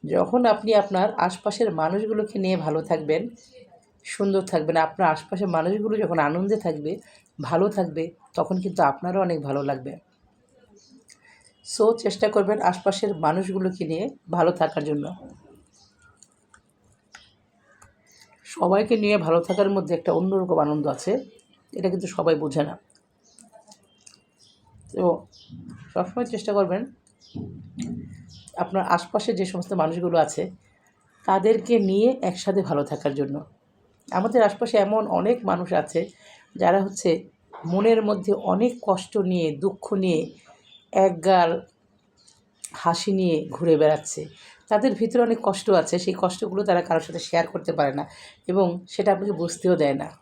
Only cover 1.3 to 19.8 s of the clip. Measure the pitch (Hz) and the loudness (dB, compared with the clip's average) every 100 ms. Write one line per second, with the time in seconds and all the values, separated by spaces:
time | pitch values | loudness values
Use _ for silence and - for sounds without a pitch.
1.3 | 185 - 208 226 160 160 190 214 214 214 | -2 -6 -2 -2 0 -2 -2 -2 -2 -4
2.3 | - 190 185 156 151 160 160 151 156 233 | -2 -2 0 0 -2 0 -2 0 -2 -2
3.3 | - - - - - _ _ - - 196 | -12 -20 -20 -20 -20 _ _ -16 -4 0
4.3 | 196 190 170 156 165 160 - 180 156 - | 0 0 -2 0 0 0 2 2 2 -4
5.3 | 185 196 170 165 208 214 214 208 165 147 | -4 -2 0 0 -2 -2 -2 0 2 0
6.3 | 165 196 214 180 151 147 180 - _ _ | 0 0 -2 -2 -4 -6 -8 -12 _ _
7.3 | - 131 170 196 208 175 151 165 - _ | -12 -2 2 2 2 -2 -2 -6 -8 _
8.3 | - 160 185 185 170 151 139 175 185 185 | -4 -2 0 -4 2 2 2 -4 0 0
9.3 | 160 139 139 143 139 131 - _ _ _ | -2 -2 -4 -2 -4 -8 -16 _ _ _
10.3 | _ _ _ _ _ _ - _ - _ | _ _ _ _ _ _ -20 _ -20 _
11.3 | _ _ _ - - 220 226 208 190 214 | _ _ _ -14 2 4 4 -2 0 2
12.3 | 214 190 208 202 185 - 196 208 180 156 | 2 2 2 0 0 -2 0 -2 0 0
13.3 | 170 185 190 185 180 160 160 226 - - | 0 -2 -2 -4 -4 -4 -4 -4 -8 -6
14.3 | 175 170 - 160 - 147 147 147 185 - | 2 2 4 0 0 -4 -4 -4 -12 -18
15.3 | - - - _ _ _ _ _ _ _ | -20 -20 -20 _ _ _ _ _ _ _
16.3 | _ _ _ _ _ _ _ _ - _ | _ _ _ _ _ _ _ _ -20 _
17.3 | _ _ _ _ _ _ _ _ _ _ | _ _ _ _ _ _ _ _ _ _
18.3 | _ - - 180 196 214 226 208 208 160 | _ -18 -2 2 2 4 2 4 2 4
19.3 | 165 170 185 196 196 | 2 2 2 2 2